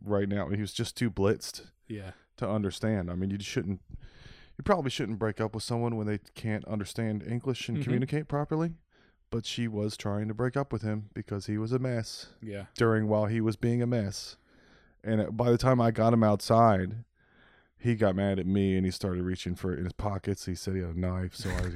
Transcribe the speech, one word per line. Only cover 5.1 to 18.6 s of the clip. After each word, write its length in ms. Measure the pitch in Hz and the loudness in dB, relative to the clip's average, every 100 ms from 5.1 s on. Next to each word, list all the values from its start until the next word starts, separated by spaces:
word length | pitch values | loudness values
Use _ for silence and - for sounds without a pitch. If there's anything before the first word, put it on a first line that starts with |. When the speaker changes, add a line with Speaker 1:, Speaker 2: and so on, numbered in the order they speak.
| 107 | 0
Speaker 1:
break 220 | 110 101 | -2 0
up 140 | 110 | -2
with 100 | 107 | -4
someone 320 | - 117 117 113 | -4 -2 0 -2
when 100 | 104 | -2
they 120 | 107 - | -4 -6
can't 300 | - 113 107 - | -8 -4 -4 -4
understand 560 | 107 98 - 110 107 101 | -6 -4 -4 -2 -2 -4
English 440 | 120 135 123 - | -4 -2 -4 -4
and 80 | 135 | -4
Speaker 2:
Mm-hmm. 60 | |
Speaker 1:
communicate 440 | 135 123 135 147 147 | 0 0 0 -4 -2
properly. 460 | 143 147 156 165 165 _ _ _ _ _ | -4 -2 -2 -2 -6 _ _ _ _ _
But 160 | 117 - | -6 -6
she 200 | - 117 | -4 -2
was 300 | 104 107 - | -2 -2 -4
trying 320 | 104 101 107 | -4 -2 -4
to 60 | |
break 220 | 107 123 139 | -2 -2 -2
up 160 | 139 | -4
with 100 | 113 | -4
him 260 | 110 107 104 | -2 -4 -6
because 340 | - - 101 101 | -12 -6 -6 -2
he 120 | 107 | -2
was 140 | 110 | 0
a 80 | 127 | -2
mess 480 | 127 117 107 - - _ | 0 -4 -6 -10 -16 _
Speaker 2:
Yeah. 260 | 110 101 95 - | -12 -10 -12 2
Speaker 1:
during, 320 | 117 110 107 | 4 4 4
while 180 | 107 107 | 2 2
he 140 | 113 | 2
was 160 | 110 107 | 0 0
being 260 | 117 120 | 0 2
a 40 | 120 | 2
mess. 500 | 120 101 - - - _ _ _ _ _ _ | 0 -2 -6 -12 -16 _ _ _ _ _ _
And 180 | 107 110 | 0 0
it, 160 | 87 110 | 2 2
by 140 | 120 | 4
the 80 | 120 | 6
time 220 | 127 127 | 6 6
I 100 | 117 | 4
got 220 | 113 113 | 6 6
him 100 | 117 | 6
outside, 840 | 107 101 - 113 117 95 92 110 - _ _ _ _ _ _ _ | 6 4 4 6 8 6 2 -6 -12 _ _ _ _ _ _ _
he 200 | 120 110 | 0 4
got 180 | 104 | 4
mad 240 | 92 101 95 | 4 2 2
at 80 | 90 | 2
me 300 | 98 | 4